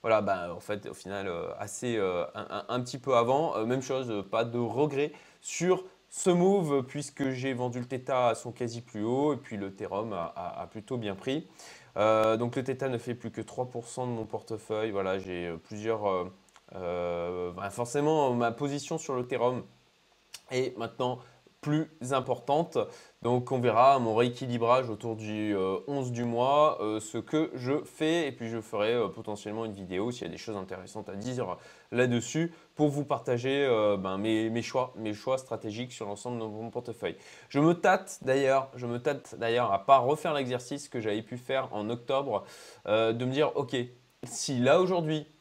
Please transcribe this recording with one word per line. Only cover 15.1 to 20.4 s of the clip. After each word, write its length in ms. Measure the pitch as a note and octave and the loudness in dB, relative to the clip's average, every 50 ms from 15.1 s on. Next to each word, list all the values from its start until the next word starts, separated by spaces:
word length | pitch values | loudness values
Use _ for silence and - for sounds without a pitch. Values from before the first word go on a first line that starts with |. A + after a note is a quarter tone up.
| F#2+ G2 | 0 -2
j'ai, 280 | F#2+ F#2+ F2+ F2 F2 | -2 -6 -6 -4 -4
euh, 100 | F2 E2 | -6 -6
plusieurs, 480 | E2 - - G#2+ G#2 G#2 A2 A2+ G#2+ G#2 | -8 -10 -12 -12 -6 -2 -2 -2 0 2
euh, 180 | G2+ F#2+ F2+ F2+ F#2 F#2+ - _ _ _ - _ - - | 2 2 2 -2 -4 -8 -16 _ _ _ -20 _ -16 -12
euh, 760 | F#2+ F2+ F2 F2+ F2 F2 F2 F2 E2+ E2+ F2 F2+ F2+ F2+ F2 F2 | -8 -4 -4 -2 -2 -2 -2 -2 -2 -4 -4 -4 -4 -6 -6 -6
bah, 160 | F2+ G2 G2 | -6 -8 -8
forcément, 640 | F#2+ A#2+ A#2+ A#2+ - C#3+ C#3+ D3+ D#3+ D#3 C#3+ C3 B2 | -4 -4 -6 -2 0 0 2 2 4 4 2 2 2
ma 180 | A#2+ A#2+ A#2 | 2 2 0
position 460 | A#2 - D3 C#3 C#3 C#3+ - - E3 | 0 -2 -4 -4 -4 -6 -6 -6 -6
sur 180 | D#3+ - - C3+ | -6 -4 -4 -4
le 80 | B2 B2 | -4 -2
Ethereum 400 | B2 C3+ A#2 A#2 B2 B2+ A#2 F#2+ - _ _ _ _ _ _ _ _ _ _ _ _ - - | -2 -2 0 2 0 0 -2 -8 -12 _ _ _ _ _ _ _ _ _ _ _ _ -20 -20